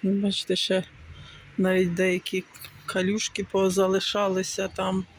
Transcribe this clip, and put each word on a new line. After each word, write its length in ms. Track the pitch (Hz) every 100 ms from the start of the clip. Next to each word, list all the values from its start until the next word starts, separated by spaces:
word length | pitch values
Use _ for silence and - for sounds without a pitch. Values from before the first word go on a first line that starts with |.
Бачите, 520 | 190 202 202 196 - 185
ще 280 | - 185 180 - - - - - - -
навіть 360 | 185 185 180
деякі 500 | 170 185 180 - 190 185 - - - -
калюшки 580 | 190 185 214 - -
позалишалися 1200 | 196 196 190 185 190 190 - 208 202 185 185 - 190
там. 380 | - 190 190 185